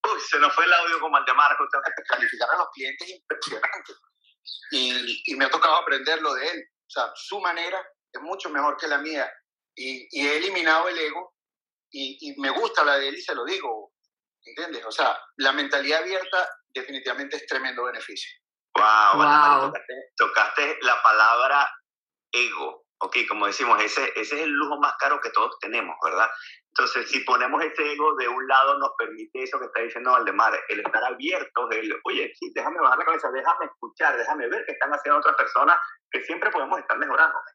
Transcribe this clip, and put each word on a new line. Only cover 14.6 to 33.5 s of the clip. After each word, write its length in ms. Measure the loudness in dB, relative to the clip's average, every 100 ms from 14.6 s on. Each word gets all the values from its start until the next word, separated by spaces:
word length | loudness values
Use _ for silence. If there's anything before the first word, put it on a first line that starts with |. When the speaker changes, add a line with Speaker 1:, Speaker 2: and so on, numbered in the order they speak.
| -10 -10
Speaker 2:
O 60 | -8
sea, 240 | -2 0 -2 -10 -2
la 140 | 0
mentalidad 500 | 0 -2 -2 0 0
abierta 480 | 0 -6 -2 -2 -2 -8 _
definitivamente 640 | -14 -12 -10 -8 -6 -6
es 100 | -10
tremendo 380 | -6 -6 -6 -6
beneficio. 480 | -6 -8 -12 -12 -14 -18 _ _ _
Speaker 1:
Wow, 440 | 4 8 10 8 8
Valdemar, 400 | 8 8 8 6
Speaker 3:
Wow. 80 | 2
Speaker 1:
tocaste, 260 | -4 -10 -14 -12 0
tocaste 600 | 2 4 2 2 -2 0
la 220 | 2 6
palabra 680 | 6 8 6 6 4 4 2 -2 _ _ _ _ _
ego. 540 | -2 -2 -4 -8 -10 _ _
Ok, 140 | -4 -2 -2
como 160 | 0
decimos, 360 | -2 0 4 4
ese, 300 | 4 0 -2
ese 200 | -4 -4
es 60 | -4
el 80 | -2
lujo 280 | 0 -2 0
más 120 | 0 0
caro 220 | 0 0
que 60 | 0
todos 280 | 0 0 -4
tenemos, 340 | -6 -6 -6 -4
¿verdad? 240 | -4 0 -2 -4 -16 -20 _
Entonces, 420 | -2 0 -2 -4
si 120 | -4
ponemos 420 | 0 0 2 -2
ese 300 | -2 -2 -4
ego 200 | 0 0 0
de 100 | -2
un 180 | -4
lado, 320 | 2 4 4 2
nos 120 | 0 -4
permite 440 | -6 -8 -12 -10
eso 160 | -8 -8
que 100 | -6
está 140 | -6
diciendo 300 | -6 -4 2
Valdemar, 420 | 2 2 2 2 0 -4
el 140 | -6
estar 240 | -2 -2
abiertos, 600 | -2 -4 -4 -4 -4 -4 -2
el, 240 | -2 -4 -6
"Oye, 260 | -4 -4 -6 -8
sí, 140 | -8
déjame 240 | -6 -4 0
bajar 180 | 2 2
la 60 |
cabeza, 240 | 0 0 -2
déjame 340 | -2 0